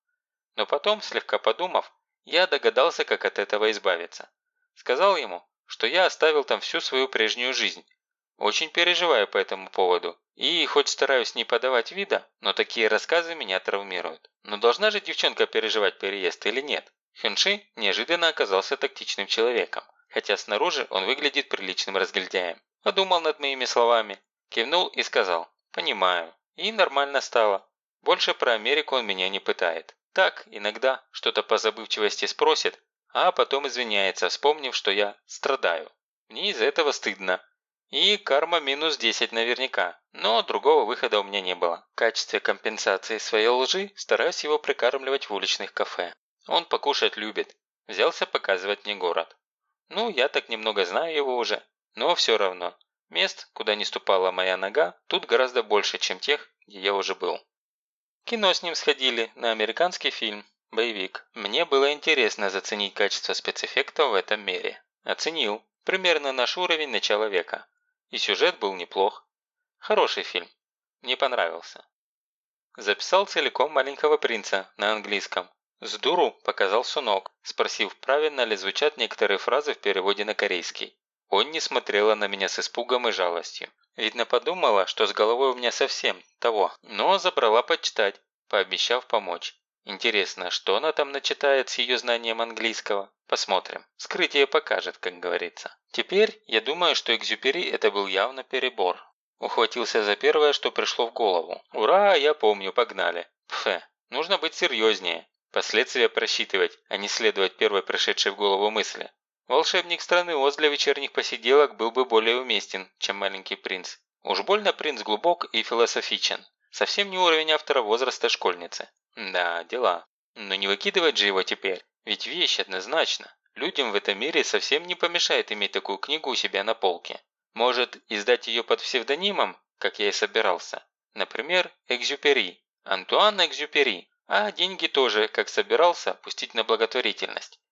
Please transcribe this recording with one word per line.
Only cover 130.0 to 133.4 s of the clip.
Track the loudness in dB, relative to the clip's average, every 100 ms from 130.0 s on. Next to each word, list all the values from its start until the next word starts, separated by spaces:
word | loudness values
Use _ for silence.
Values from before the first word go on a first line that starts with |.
я | -2
и |
собирался? | 0 0 2 2 0 -6 -14 -14 _ _
Например, | -8 -6 -6 -2 -2 -2 -8 _
Экзюпери. | -4 -4 0 2 2 0 -8 _ _
Антуан | -6 -6 0 4 4 2